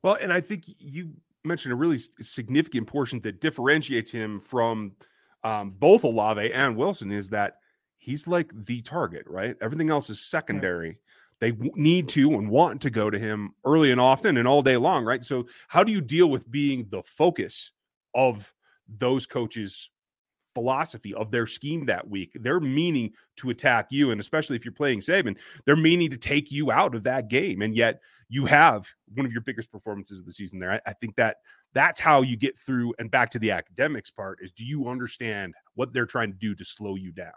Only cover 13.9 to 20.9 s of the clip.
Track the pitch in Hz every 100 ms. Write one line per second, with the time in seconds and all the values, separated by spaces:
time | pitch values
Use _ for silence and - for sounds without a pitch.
13.9 | 127 127 135 214 131 120 143 131 123 147
14.9 | 165 113 127 120 131 123 - _ 160 208
15.9 | 208 127 160 175 127 - 139 143 131 107
16.9 | 95 - - 170 165 90 - - _ _
17.9 | _ _ 127 131 107 101 _ _ _ _
18.9 | 107 123 131 - 135 113 117 98 - -
19.9 | _ _ _ _ _ _ - 120 131 160